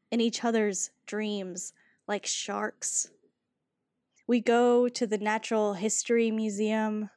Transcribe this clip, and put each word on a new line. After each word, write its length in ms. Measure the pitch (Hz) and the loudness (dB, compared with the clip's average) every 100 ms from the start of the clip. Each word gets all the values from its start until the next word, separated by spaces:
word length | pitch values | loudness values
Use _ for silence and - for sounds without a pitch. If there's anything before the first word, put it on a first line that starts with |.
| - | -4
in 100 | 233 | 0
each 240 | 233 226 | 0 0
other's 460 | 240 226 214 190 - _ - | 0 2 2 0 -6 _ -10
dreams 640 | 208 214 208 190 180 - - _ _ - | -6 -4 -4 -6 -8 -12 -16 _ _ -6
like 180 | 208 - | -6 -4
sharks. 840 | - - 202 214 - - - - _ _ _ _ _ _ _ _ _ _ _ - | -6 -4 -4 -4 -6 -6 -4 -6 _ _ _ _ _ _ _ _ _ _ _ 0
We 140 | 240 | 0
go 480 | 226 233 247 240 247 | 4 4 6 6 4
to 180 | 247 240 | 0 -2
the 120 | 208 | -2
Natural 560 | 208 214 214 226 208 | 0 -2 0 0 0
History 580 | 202 214 208 - 233 226 | 0 -2 -2 0 2 2
Museum, 760 | 220 220 202 214 220 214 214 214 | 2 -2 -2 0 0 0 -2 -6